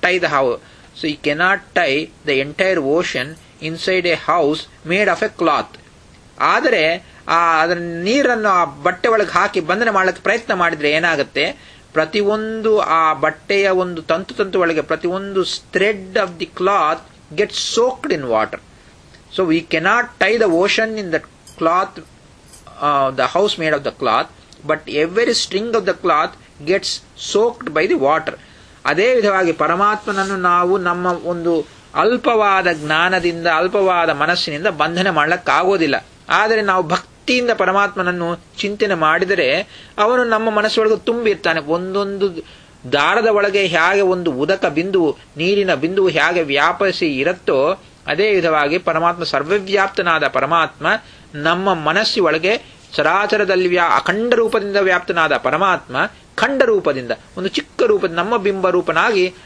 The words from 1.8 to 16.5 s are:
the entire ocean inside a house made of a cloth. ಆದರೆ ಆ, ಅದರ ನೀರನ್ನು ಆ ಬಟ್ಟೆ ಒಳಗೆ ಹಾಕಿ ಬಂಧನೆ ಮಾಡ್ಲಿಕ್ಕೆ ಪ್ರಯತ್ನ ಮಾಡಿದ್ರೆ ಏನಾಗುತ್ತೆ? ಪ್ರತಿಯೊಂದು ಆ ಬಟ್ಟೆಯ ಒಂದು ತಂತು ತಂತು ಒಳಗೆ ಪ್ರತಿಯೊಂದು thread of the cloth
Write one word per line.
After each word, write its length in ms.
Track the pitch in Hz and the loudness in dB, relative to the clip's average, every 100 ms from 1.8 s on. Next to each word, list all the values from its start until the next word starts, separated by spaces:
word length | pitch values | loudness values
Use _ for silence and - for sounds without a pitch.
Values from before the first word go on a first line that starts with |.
| 160 139 160 - 151 | 0 0 -4 -10 -2
the 200 | 135 139 | -2 -2
entire 380 | 151 190 180 | -2 0 0
ocean 540 | 135 156 180 - 135 160 - - | 2 0 0 -4 -6 -10 -20 -12
inside 420 | 156 165 - 185 | -10 -6 -2 0
a 100 | 175 | 0
house 760 | 160 - 175 143 156 - - 156 | -2 0 2 2 0 -8 -14 -4
made 260 | 185 202 170 | 0 0 0
of 20 | |
a 140 | 220 - | -4 -2
cloth. 420 | 165 139 104 - - - - - - - | 0 0 -4 -12 -20 -20 -20 -20 -16 -2
ಆದರೆ 680 | 147 208 285 220 156 175 - - - | 2 2 2 2 0 -2 -8 -14 -2
ಆ, 340 | 165 170 160 | 2 4 2
ಅದರ 160 | 165 175 | 2 -2
ನೀರನ್ನು 680 | 170 170 180 269 262 240 214 | -4 -6 -2 0 2 0 2
ಆ 160 | 180 | 2
ಬಟ್ಟೆ 440 | 165 143 160 180 240 | 0 -2 -4 -2 0
ಒಳಗೆ 240 | 226 180 | 0 0
ಹಾಕಿ 280 | - 202 196 | 0 0 -2
ಬಂಧನೆ 300 | 156 190 233 | -2 0 2
ಮಾಡ್ಲಿಕ್ಕೆ 320 | 196 185 180 | 2 0 -2
ಪ್ರಯತ್ನ 320 | - 226 - | -2 -2 -2
ಮಾಡಿದ್ರೆ 360 | 196 170 156 147 | 0 0 0 0
ಏನಾಗುತ್ತೆ? 680 | 151 170 156 131 139 160 285 - - - | 0 0 0 -2 -2 -4 -4 -18 -20 -8
ಪ್ರತಿಯೊಂದು 880 | 156 160 208 202 214 220 220 220 214 | -2 -2 0 0 0 -4 -4 0 2
ಆ 320 | - 165 160 | 2 2 2
ಬಟ್ಟೆಯ 560 | 147 156 151 - 196 196 | 0 -2 -4 -4 0 2
ಒಂದು 340 | 185 180 170 | 0 -2 -6
ತಂತು 320 | 156 165 190 | -4 -4 -4
ತಂತು 260 | 247 196 185 | -6 -2 0
ಒಳಗೆ 200 | 170 160 | 0 0
ಪ್ರತಿಯೊಂದು 640 | 143 156 175 185 196 190 | -2 -4 -4 -6 -6 -4
thread 720 | 175 - - 180 196 208 190 | -4 -6 -4 0 0 -2 -4
of 140 | 202 190 | -2 -2
the 180 | 170 | -4
cloth 520 | 165 | -10